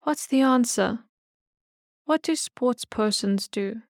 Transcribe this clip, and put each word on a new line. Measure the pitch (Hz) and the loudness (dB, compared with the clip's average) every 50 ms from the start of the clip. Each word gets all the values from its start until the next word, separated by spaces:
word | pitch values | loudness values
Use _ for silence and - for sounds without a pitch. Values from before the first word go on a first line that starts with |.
| _ | _
What's | 302 302 - - | -2 -4 -4 -4
the | - 269 262 | 0 2 4
answer? | 269 262 262 254 240 240 - - 190 - 214 226 _ _ _ _ _ _ _ _ _ _ _ _ _ _ _ _ _ _ _ _ _ | 4 6 4 4 2 2 0 0 0 0 -2 -6 _ _ _ _ _ _ _ _ _ _ _ _ _ _ _ _ _ _ _ _ _
What | - 311 311 | 0 0 0
do | - - 320 | 2 -2 -2
sports | - - - _ - 247 254 240 - - | -2 -4 -10 _ -2 0 0 0 -2 -8
persons | _ - - 214 214 190 - - 196 202 196 196 | _ -4 -2 0 0 0 -2 0 0 -2 -2 -4
do? | - - 208 196 196 220 226 _ _ _ | -6 -6 -6 -6 -4 -6 -10 _ _ _